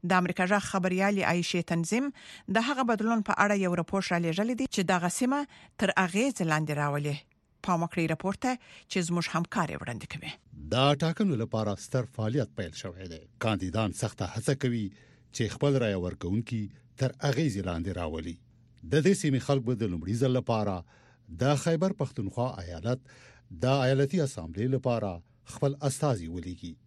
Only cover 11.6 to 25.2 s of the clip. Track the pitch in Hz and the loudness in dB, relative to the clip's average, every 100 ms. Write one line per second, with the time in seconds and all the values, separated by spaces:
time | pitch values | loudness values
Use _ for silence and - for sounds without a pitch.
11.6 | 107 98 - 131 123 - 110 139 110 - | 0 -2 -2 -2 -2 -2 -2 0 -2 -4
12.6 | 87 - 95 87 92 85 - _ 117 101 | -8 -8 -12 -10 -12 -12 -16 _ 0 0
13.6 | 92 101 110 - 113 - 95 - - 139 | 0 0 0 0 -6 -4 -6 -2 0 2
14.6 | 131 120 101 - - - - - 110 - | 2 0 -4 -8 -20 -20 -16 -4 -2 2
15.6 | 143 135 117 95 90 78 85 104 117 113 | 2 4 2 0 -2 -4 -2 -2 -2 -4
16.6 | 101 - - - 131 - 143 120 160 98 | -6 -10 -20 -2 -2 0 -2 0 0 0
17.6 | 92 82 85 90 82 80 82 85 _ _ | -2 -2 -4 -4 -4 -6 -8 -12 _ _
18.6 | _ - 82 143 156 196 156 131 - 139 | _ -20 0 4 4 4 4 0 2 0
19.6 | 117 120 110 87 87 113 131 127 120 113 | 2 0 0 -2 -2 0 2 2 0 0
20.6 | 104 92 85 - - _ - 85 127 143 | 0 -2 -8 -20 -20 _ -18 -2 2 2
21.6 | 175 165 190 190 135 - 98 - 120 92 | 2 2 0 0 -6 -4 -6 -2 -4 -4
22.6 | 87 85 107 127 - - - - _ 85 | -10 -6 -2 -4 -6 -20 -20 -20 _ -2
23.6 | 123 139 127 135 139 185 135 - 82 95 | 2 4 4 4 2 2 0 -4 -8 -2
24.6 | 123 131 127 117 104 87 | 0 2 2 0 -2 -6